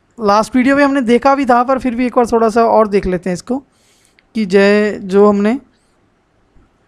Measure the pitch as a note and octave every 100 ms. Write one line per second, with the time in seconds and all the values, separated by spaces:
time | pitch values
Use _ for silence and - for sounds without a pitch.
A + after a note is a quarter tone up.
0 | _ - G#3 G#3 G#3+ B3+ B3+ C#4 C#4 C#4
1 | A3+ A#3+ C#4 C#4 B3+ A#3+ B3 C4 B3+ A#3
2 | B3+ B3+ A#3 A#3 A3+ A3+ A3+ G#3+ G#3+ G3
3 | F#3 F3+ F#3+ F3 - C4 - _ _ _
4 | _ _ _ A3 G3 G3 G3+ G#3 G#3+ -
5 | F#3+ G3 G#3 G3+ G#3 C4+ - _ _ _
6 | _ _ _ _ _ _ _ _